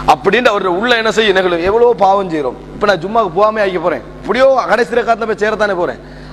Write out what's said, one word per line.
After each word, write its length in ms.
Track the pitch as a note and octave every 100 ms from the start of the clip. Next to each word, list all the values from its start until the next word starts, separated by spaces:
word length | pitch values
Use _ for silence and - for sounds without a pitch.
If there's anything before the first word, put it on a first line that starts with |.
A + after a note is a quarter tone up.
| -
அப்படின்னு 400 | D#3 - G#3+ A#3+
அவரோட 180 | G3+ F#3+
உள்ள 300 | F3 A#3+ A#3
என்ன 160 | A3
செய்ய 200 | G#3+ A3
நிகழும்? 300 | F#3 F3+ E3+
"எவ்வளவு 340 | F3+ A3+ A#3+ G3
பாவம் 380 | F#3+ G3+ F#3+
செய்றோம், 220 | D#3 C3 - -
இப்ப 120 | - G3+
நான் 140 | F#3
ஜும்மாக்கு 340 | F3+ A3+ G3+
போகாம 320 | D#3+ G#3+ A3 G3
ஆகிக்க 160 | F3+
போறேன், 200 | E3+ C3+ - -
இப்படியோ 420 | - A#3 C4+ B3+ F3
கடைசி 280 | G#3+ A#3 A#3+
ரக்காத்துல 300 | A3 A3+ A3+
போய் 100 | G#3
சேரத்தானே 400 | G#3 G#3 G#3 F3+
போறேன்." 420 | D#3+ A2+ - - -